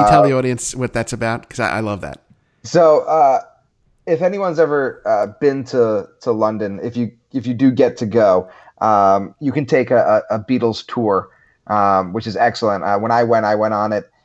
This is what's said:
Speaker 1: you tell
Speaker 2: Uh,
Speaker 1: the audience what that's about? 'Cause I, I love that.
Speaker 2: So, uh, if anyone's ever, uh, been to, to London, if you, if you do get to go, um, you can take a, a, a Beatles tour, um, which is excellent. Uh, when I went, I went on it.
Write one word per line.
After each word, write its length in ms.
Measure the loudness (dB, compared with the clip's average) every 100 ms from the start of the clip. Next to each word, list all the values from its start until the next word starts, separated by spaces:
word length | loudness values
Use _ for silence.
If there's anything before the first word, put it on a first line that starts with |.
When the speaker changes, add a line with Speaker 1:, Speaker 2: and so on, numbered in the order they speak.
Speaker 1:
you 60 | 6
tell 120 | 6
Speaker 2:
Uh, 40 | 4
Speaker 1:
the 60 | 2
audience 380 | -2 -4 -8
what 180 | -6 -6
that's 200 | -4 -6
about? 360 | -4 -4 -6 -8
'Cause 120 | -6
I, 180 | -4 -2
I 20 |
love 200 | -4 -6
that. 200 | -8 -14 _ _ _ _
Speaker 2:
So, 360 | -4 4 6 4
uh, 380 | 2 2 4 2 -2 _ _ _ _ _ -4
if 160 | -2
anyone's 360 | 0 -2 -2 0
ever, 440 | 0 2 -2 -4 -2
uh, 200 | 0 -2 -2
been 240 | 0 0
to, 440 | -2 0 2 0 -4 _
to 120 | -4
London, 480 | 0 0 -2 -6 -6
if 140 | -8 -6
you, 140 | -6 -8 _
if 140 | -8 -6
you 80 |
do 160 | 0 2
get 260 | 4 2 0
to 80 | -2
go, 420 | 2 4 2 0 -10 -20 _
um, 540 | 0 4 4 2 0 -8
you 120 | -6
can 120 | -4 0
take 240 | 0 2
a, 340 | 2 4 2 0
a, 60 | -6
a 20 |
Beatles 440 | -4 -2 -2 -4 -8
tour, 420 | -4 0 -2 -4 _ _ _ -4
um, 440 | 0 2 2 0
which 140 | -6 -8
is 100 | -2
excellent. 460 | -2 0 -2 -2
Uh, 140 | -2 -2
when 120 | 0
I 100 | 0
went, 220 | 2 0 0
I 80 |
went 200 | 0 0
on 180 | -2 -2
it. 180 | -4 -6 _